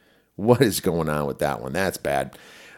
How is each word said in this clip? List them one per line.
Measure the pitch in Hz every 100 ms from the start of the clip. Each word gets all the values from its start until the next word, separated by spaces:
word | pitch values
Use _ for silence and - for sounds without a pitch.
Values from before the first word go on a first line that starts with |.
| _ _ _ -
What | 104 120
is | 123 90
going | 92 85 78
on | 76 71
with | 65
that | 73 60
one? | 65
That's | 76 95 -
bad. | - 69 65 - - - -